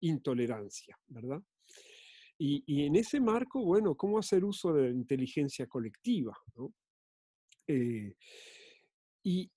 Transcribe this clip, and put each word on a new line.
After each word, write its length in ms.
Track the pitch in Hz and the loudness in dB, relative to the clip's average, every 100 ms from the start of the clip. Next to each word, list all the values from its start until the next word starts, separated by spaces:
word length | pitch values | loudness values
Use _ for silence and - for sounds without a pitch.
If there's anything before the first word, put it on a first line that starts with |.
intolerancia, 960 | 165 143 139 123 120 113 101 - - - _ | -2 0 0 0 0 -4 -8 -14 -18 -20 _
verdad? 340 | 120 123 151 - _ _ - - - - - - _ | -12 -8 -8 -10 _ _ -20 -20 -20 -20 -20 -20 _
Y, 260 | 143 143 - | -2 -2 0
y 200 | 143 147 | 0 4
en 120 | 175 | 4
ese 240 | 226 294 | 4 0
marco, 420 | 233 226 254 269 | 2 2 0 -2
bueno, 320 | 190 202 202 143 | 4 4 4 0
¿cómo 240 | 202 214 | 0 0
hacer 240 | 202 190 | 2 2
uso 300 | 202 196 180 | 2 -2 0
de 100 | 151 | 2
la 60 | 127 | 2
inteligencia 800 | 127 123 135 127 - 143 - 123 | 0 -2 -2 0 -2 -2 -4 -8
colectiva, 720 | 131 110 - 240 214 113 - - - | -6 -8 -6 -2 0 -2 -8 -20 -14
no? 180 | 131 - _ _ _ _ _ _ _ - - | -14 -14 _ _ _ _ _ _ _ -14 -2
Eh, 480 | 135 120 113 104 - - - - - - _ _ _ _ _ | 0 0 -4 -10 -14 -20 -20 -20 -20 -20 _ _ _ _ _
y, 300 | 196 180 - | -2 -2 -4